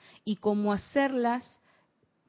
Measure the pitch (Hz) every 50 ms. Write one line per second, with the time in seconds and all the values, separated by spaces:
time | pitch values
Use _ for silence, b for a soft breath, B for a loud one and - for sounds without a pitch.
0 | b b b b b 208 208 - - 214 208 208 208 208 202 190 - - - 285
1 | 277 269 269 247 240 233 240 254 - - - _ b b b b b b b _
2 | _ _ _ _ _